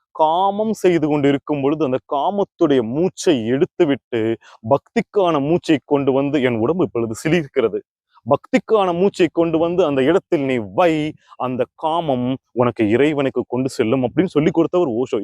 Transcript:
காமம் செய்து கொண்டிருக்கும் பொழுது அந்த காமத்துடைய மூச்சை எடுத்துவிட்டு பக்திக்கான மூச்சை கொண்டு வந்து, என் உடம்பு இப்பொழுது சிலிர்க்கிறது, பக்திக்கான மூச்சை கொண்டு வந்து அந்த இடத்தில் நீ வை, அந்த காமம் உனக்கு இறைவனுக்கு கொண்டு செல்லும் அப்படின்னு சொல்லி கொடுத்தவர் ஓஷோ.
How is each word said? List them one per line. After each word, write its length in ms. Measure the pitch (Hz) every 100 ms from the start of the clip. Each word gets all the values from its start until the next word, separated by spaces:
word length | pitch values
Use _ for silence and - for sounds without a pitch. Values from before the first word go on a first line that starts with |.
| _
காமம் 600 | - 156 165 196 202 220
செய்து 320 | 208 185 170 151
கொண்டிருக்கும் 540 | 151 139 143 - 147
பொழுது 200 | 135 156
அந்த 140 | 147 127 -
காமத்துடைய 760 | 143 156 202 190 - 160 135 110
மூச்சை 480 | 139 180 - - 135 110
எடுத்துவிட்டு 760 | 131 - - 170 127 - 120 110 113 - -
பக்திக்கான 760 | 110 139 - 240 - 208 175 151
மூச்சை 380 | 139 170 - 151
கொண்டு 260 | - 143 139
வந்து, 240 | 135 139 139
என் 180 | 127 117
உடம்பு 240 | 120 175 127
இப்பொழுது 280 | 120 117 113
சிலிர்க்கிறது, 600 | 160 170 143 135 113 95 - _ _ _ 113
பக்திக்கான 600 | 135 - 254 - 214 185
மூச்சை 340 | 170 196 - 170
கொண்டு 260 | - 170 160
வந்து 240 | 170 180
அந்த 180 | 165 139
இடத்தில் 420 | 131 - - 170
நீ 140 | 135 127 101
வை, 180 | 107 180 156 151 147 _ -
அந்த 240 | 127 127 120 _
காமம் 520 | 160 165 165 127 123 135 _
உனக்கு 320 | - 123 113 107
இறைவனுக்கு 540 | 117 147 143 135 127 -
கொண்டு 240 | 123 131
செல்லும் 360 | - 113 131 123
அப்படின்னு 280 | 127 180 147
சொல்லி 160 | 156
கொடுத்தவர் 420 | 165 151 180 165
ஓஷோ. 240 | 113 127 117